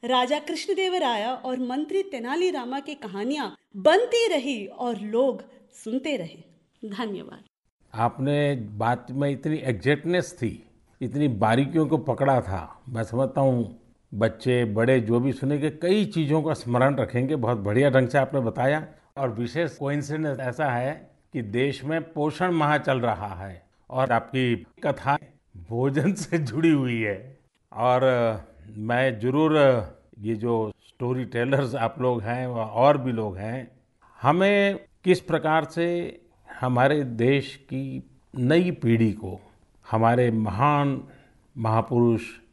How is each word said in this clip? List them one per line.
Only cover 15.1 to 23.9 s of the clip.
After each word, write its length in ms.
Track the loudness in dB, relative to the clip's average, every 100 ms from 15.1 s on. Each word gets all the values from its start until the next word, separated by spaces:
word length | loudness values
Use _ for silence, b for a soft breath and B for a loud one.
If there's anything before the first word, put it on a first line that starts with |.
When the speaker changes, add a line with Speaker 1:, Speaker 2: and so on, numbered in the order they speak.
| 2
Speaker 2:
भी 120 | 2
सुनेंगे 380 | -2 -2 0 -2
कई 360 | -2 0 2 2
चीज़ों 360 | 0 0 0
का 120 | 0
स्मरण 420 | -4 -2 2 2 2
रखेंगे। 400 | -2 0 -2 -2
बहुत 220 | 0 -2
बढ़िया 320 | 0 4 4
ढंग 180 | 4 2
से 100 | 0
आपने 220 | 0 0
बताया। 480 | -2 0 0 0 -4 b b -6
और 120 | -6
विशेष 460 | -4 -6 -4 -4 -4
कोइंसिडेंस 640 | -4 -4 -4 -4 -4 -4
ऐसा 260 | -6 -4 -2
है 440 | -2 -4 -6 -14 _ _
कि 100 | -10
देश 420 | -4 0 0 -2
में 280 | -4 -6 -6
पोषण 380 | -4 -4 0 -2
माह 280 | 2 2 2
चल 200 | 0 0
रहा 480 | 0 -2 -6 -10 -12
है 200 | -14 _ _ _